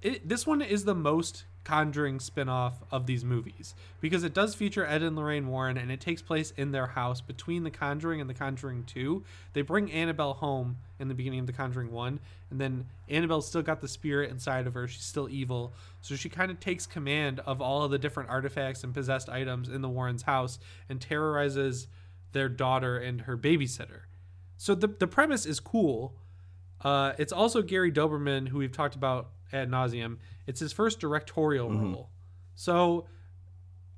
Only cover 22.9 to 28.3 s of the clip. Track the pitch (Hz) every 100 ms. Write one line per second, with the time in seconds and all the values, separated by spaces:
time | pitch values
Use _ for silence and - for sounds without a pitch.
22.9 | 123 123 120 120 120 139 160 127 - -
23.9 | - - - - - - - - 190 208
24.9 | 208 180 262 302 269 147 143 - 226 170
25.9 | 113 131 - - - - - - - 139
26.9 | 143 139 135 151 180 226 233 175 185 180
27.9 | 151 156 147 143